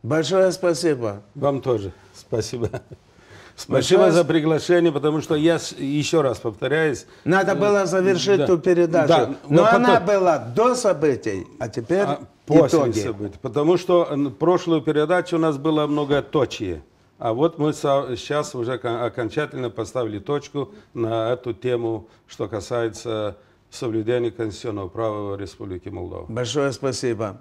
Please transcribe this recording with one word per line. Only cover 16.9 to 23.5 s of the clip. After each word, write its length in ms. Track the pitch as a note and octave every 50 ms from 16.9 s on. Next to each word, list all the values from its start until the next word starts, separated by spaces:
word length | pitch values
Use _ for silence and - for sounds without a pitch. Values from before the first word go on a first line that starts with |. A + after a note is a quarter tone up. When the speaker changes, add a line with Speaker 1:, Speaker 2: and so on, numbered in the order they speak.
| _ _ _ _ _ _
Speaker 2:
А 160 | - A#2 A2
вот 240 | A#2 D3+ E3+ E3 D#3+
мы 160 | D3 D3+ D3
со-, 420 | D3 - D3 C#3 C#3 C#3 B2 B2
сейчас 380 | A#2 - - D3 D3 D3 C#3+ -
уже 240 | C3 A#2 A#2 C3 A#2+
кон-, 240 | - A#2+ A#2 A#2
окончательно 680 | B2 A#2 - - A#2 A2 - D3+ D3+ D3 - C3 B2+ A#2+
поставили 480 | - - A2 - - C3 A#2+ G#2+ G#2 G#2
точку 500 | G2 - D3 C#3+ C#3+ - - D3 C3+ C3+ - - - _ _
на 380 | - A#2 A2 A2+ A2+ A2+ A2+ B2+
эту 200 | B2 - - -
тему, 560 | - - B2+ B2 A#2+ A#2 A2+ A2+ G#2+ G#2+ - _ _ _ _
что 200 | - - A#2 G2+
касается 920 | A2+ G#2 F#2+ - B2 A#2+ A#2 A2+ A2 A2 - A#2+ A2 G#2+ G#2+ G#2 - - _ _